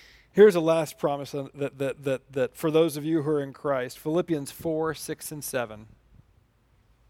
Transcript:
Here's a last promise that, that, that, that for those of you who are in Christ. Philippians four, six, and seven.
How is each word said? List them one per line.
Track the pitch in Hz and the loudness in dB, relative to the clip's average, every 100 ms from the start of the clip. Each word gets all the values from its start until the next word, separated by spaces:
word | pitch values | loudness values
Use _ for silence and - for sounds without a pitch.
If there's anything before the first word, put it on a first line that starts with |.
| - - _ | -20 -20 _
Here's | - 208 175 | 8 8 8
a | |
last | 160 160 156 - | 4 2 0 -2
promise | 156 143 135 | -2 -2 -6
that, | 143 135 - 139 131 | -8 -10 -6 -8 -4
that, | 135 123 | -6 -4
that, | 139 131 - | -4 -4 -4
that | 135 123 - | -2 -2 -2
for | 165 | 2
those | 156 165 143 | 4 4 0
of | |
you | 151 165 | -2 -2
who | 143 | 0
are | 151 | -2
in | 139 | -2
Christ. | 127 147 135 127 - | -6 -2 -2 -4 -8
Philippians | 156 165 175 156 139 | -2 -2 0 -4 -6
four, | - 170 156 160 | -8 -4 -2 -2
six, | 147 - 151 - | -4 -8 -10 -10
and | 151 | -12
seven. | - 131 117 107 110 - _ - _ _ _ _ _ _ _ _ | -6 -6 -6 -10 -18 -20 _ -20 _ _ _ _ _ _ _ _